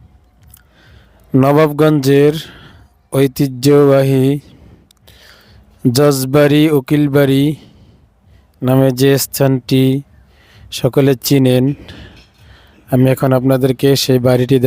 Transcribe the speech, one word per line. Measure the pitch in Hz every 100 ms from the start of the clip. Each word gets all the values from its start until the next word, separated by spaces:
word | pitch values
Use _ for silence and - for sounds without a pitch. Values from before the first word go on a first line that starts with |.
| - _ _ _ _ _ _ _ _ - _ _ _
নবাবগঞ্জের | 135 135 147 156 147 156 151 131 139 147 156 - - - - _ _ _ 135
ঐতিহ্যবাহী | 139 - 143 127 131 143 143 139 135 135 135 143 - - - - _ _ _ _ - - _ - _ _ 131 120
জজবাড়ি, | 147 135 131 143 147 147 151 147
উকিলবাড়ি | 131 147 147 139 139 135 147 147 - _ _ _ _ _ _ _ _ _ 127
নামে | 131 135 123
যে | 139 135
স্থানটি | - - 139 131 - 131 131 139 139 _ _ _ _ _ - -
সকলে | 127 143 139 131 -
চিনেন। | 143 127 127 131 143 - - - - _ _ - - _ _ _
আমি | 131 131
এখন | 127 135 131
আপনাদেরকে | 131 131 131 123 139 135
সেই | - 127 120
বাড়িটি | 127 123 135